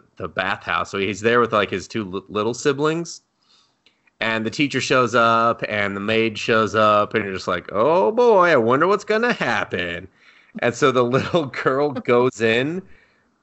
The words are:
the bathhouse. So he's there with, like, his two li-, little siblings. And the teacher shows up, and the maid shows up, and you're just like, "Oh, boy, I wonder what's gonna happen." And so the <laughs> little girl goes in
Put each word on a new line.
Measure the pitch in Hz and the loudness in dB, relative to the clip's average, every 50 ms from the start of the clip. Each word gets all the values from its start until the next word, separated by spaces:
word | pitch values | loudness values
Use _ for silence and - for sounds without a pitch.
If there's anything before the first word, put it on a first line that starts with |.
| - _ _ | -14 _ _
the | - 92 80 | -12 -12 -10
bathhouse. | - - 92 98 104 - - 98 85 85 92 - | -6 -4 -4 -4 -4 -6 -4 -4 -2 -2 -2 -4
So | - 98 | -4 -4
he's | 95 104 101 90 | -4 -4 -4 -2
there | 104 117 120 123 | 0 2 2 2
with, | 117 104 113 | 2 2 2
like, | 104 98 - | 0 0 0
his | 104 90 82 - | -2 -6 -8 -8
two | - 113 104 | -8 -8 -8
li-, | 90 92 95 - - | -6 -8 -10 -10 -6
little | 92 107 104 113 120 | -6 -4 -4 -4 -4
siblings. | - - 147 135 135 151 151 160 170 170 - - - _ _ _ _ _ _ _ _ _ _ _ _ _ _ _ _ _ _ _ - | -6 -6 -6 -4 -2 -2 -2 -2 -4 -6 -10 -14 -18 _ _ _ _ _ _ _ _ _ _ _ _ _ _ _ _ _ _ _ -6
And | 107 113 113 113 110 | -4 -2 -2 -2 -2
the | 113 | -4
teacher | - - 147 135 135 131 | -2 -2 -2 0 0 -2
shows | 123 - 143 131 123 113 120 | -2 2 2 2 2 2 2
up, | 120 117 117 113 113 117 117 113 - - - | 2 4 4 4 4 2 2 0 -2 -4 -4
and | 107 104 101 101 98 | -2 -2 -2 -2 -4
the | 101 | -4
maid | 98 107 113 113 113 113 107 98 | -4 -2 0 0 0 0 -2 -4
shows | - - 113 110 110 98 98 | -2 0 2 2 2 2 2
up, | 110 107 107 104 104 104 - - | 2 4 4 4 4 2 0 -2
and | 110 101 | -4 -4
you're | 98 95 | -4 -8
just | 90 - 98 | -8 -6 -4
like, | 90 87 - - | -6 -6 -6 -6
"Oh, | - 101 117 147 165 185 202 220 | -2 0 2 2 2 2 2 2
boy, | 220 247 247 240 214 185 175 175 | 2 2 4 6 6 6 6 6
I | 156 | 6
wonder | 127 110 113 127 139 170 190 | 4 4 4 4 4 4 2
what's | 208 196 - | 2 0 0
gonna | - 214 220 240 247 220 | -2 -2 0 0 0 0
happen." | - 175 127 113 101 90 - - 90 87 85 85 85 92 - _ _ _ _ _ _ _ _ - 220 | 0 -2 -2 -2 -2 -2 -4 -4 -6 -4 -4 -6 -8 -10 -14 _ _ _ _ _ _ _ _ -8 -2
And | 139 123 - | -2 -2 0
so | - 147 135 | 2 0 2
the | 123 127 123 | 2 2 2
<laughs> | |
little | 120 127 135 - - - 175 151 | 2 0 0 -2 0 -2 -2 -2
girl | 127 - - - 139 131 139 147 147 | -4 -6 -4 -2 -2 0 0 0 -2
goes | 127 247 - 127 120 120 123 127 - - | -2 -4 -2 2 2 4 2 2 0 0
in | 113 110 110 120 131 151 170 190 - - - - _ _ _ _ _ _ _ _ | 0 2 2 2 0 -2 -4 -8 -10 -14 -20 -20 _ _ _ _ _ _ _ _